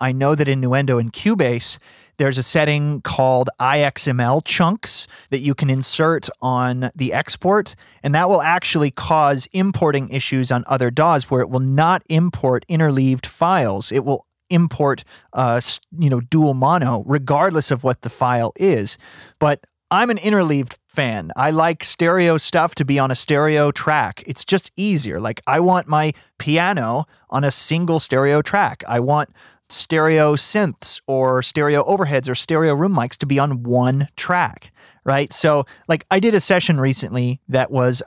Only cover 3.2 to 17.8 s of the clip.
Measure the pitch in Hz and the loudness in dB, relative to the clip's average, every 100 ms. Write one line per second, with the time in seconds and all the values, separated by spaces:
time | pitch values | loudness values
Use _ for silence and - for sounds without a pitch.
3.2 | 131 127 127 - 127 147 143 - 147 123 | 2 2 0 -2 0 2 0 0 -2 0
4.2 | 120 143 - - 170 214 - - - - | 0 0 -2 0 0 0 -4 -6 -8 -14
5.2 | - 135 143 135 143 131 131 - 160 165 | -8 -4 -2 0 0 0 -2 0 0 0
6.2 | - - 127 127 123 123 127 - 131 110 | -4 -6 -4 -2 -2 -4 -6 -4 -4 -2
7.2 | - - 180 208 202 - _ _ 143 151 | -4 -4 0 0 -2 -10 _ _ -2 0
8.2 | 180 190 151 180 - 170 147 - - 156 | 2 2 2 0 0 0 0 -2 0 2
9.2 | 143 139 - 185 190 - 160 139 131 135 | 2 2 -2 -2 -2 0 0 0 -2 -6
10.2 | - 135 123 127 - 135 123 123 160 151 | -2 -2 0 -2 0 0 0 2 2 2
11.2 | - 131 123 127 131 139 160 185 - 160 | 0 -2 0 -2 0 2 2 0 0 0
12.2 | 175 - 131 123 - 165 156 135 131 127 | 0 0 0 0 -2 0 2 2 2 0
13.2 | - - 165 185 117 98 - 135 135 131 | -4 -2 0 2 0 -2 -2 -2 -2 -4
14.2 | - _ _ 175 170 - 143 127 - - | -6 _ _ 0 2 0 0 -2 -6 -20
15.2 | _ - 123 120 - - - 165 151 127 | _ -2 0 0 -2 -4 -8 -2 0 0
16.2 | 120 160 151 131 135 175 151 117 113 147 | 0 2 2 2 0 2 0 -2 -2 -2
17.2 | 131 147 185 160 - 127 | 0 2 2 0 -2 -2